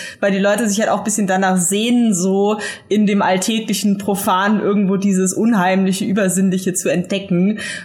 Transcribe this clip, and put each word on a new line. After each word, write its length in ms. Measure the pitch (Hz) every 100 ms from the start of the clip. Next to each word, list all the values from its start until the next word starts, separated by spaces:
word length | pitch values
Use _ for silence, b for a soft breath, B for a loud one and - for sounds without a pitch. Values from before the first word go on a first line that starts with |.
| B B
weil 100 | 202
die 80 | 196
Leute 300 | 202 214 233
sich 100 | 202
halt 100 | 220
auch 100 | 202
ein 60 |
bisschen 220 | 220 208 190
danach 300 | 185 190 185
sehnen, 580 | 170 196 226 240 233
so 460 | 185 185 196 202 214 B B B
in 180 | 214 208
dem 160 | 202
alltäglichen 760 | 151 190 185 226 220 196 208 202
Profanen 640 | - 196 214 185 202 214
irgendwo 360 | 180 202 196 196
dieses 380 | 202 185 185
Unheimliche, 680 | 185 226 226 180 190 190 190
Übersinnliche 680 | 202 196 190 185 190 185 190
zu 160 | 180 190
entdecken. 640 | 156 180 196 196 175 190 214 B B